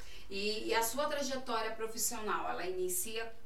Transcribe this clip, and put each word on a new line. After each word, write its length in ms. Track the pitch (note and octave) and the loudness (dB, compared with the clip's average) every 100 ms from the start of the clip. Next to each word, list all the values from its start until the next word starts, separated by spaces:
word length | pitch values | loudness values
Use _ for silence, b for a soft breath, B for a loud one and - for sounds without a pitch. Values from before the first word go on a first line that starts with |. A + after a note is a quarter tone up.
| B B B | B B B
E, 380 | G3 G#3 A3 E4+ | -2 0 0 2
e 60 | |
a 80 | A4+ | 2
sua 240 | - C4 D4 | 2 2 2
trajetória 640 | C#4+ B3+ C4 B3 A3+ A3 | 2 0 0 0 0 0
profissional, 800 | A3+ A3 A#3+ - A#3+ G#3+ E3+ - | -2 -2 0 0 0 0 0 0
ela 160 | - F3 | 0 0
inicia 640 | F#3 F#3 - A3+ A3 A3+ - | 0 0 0 0 -2 -4 -4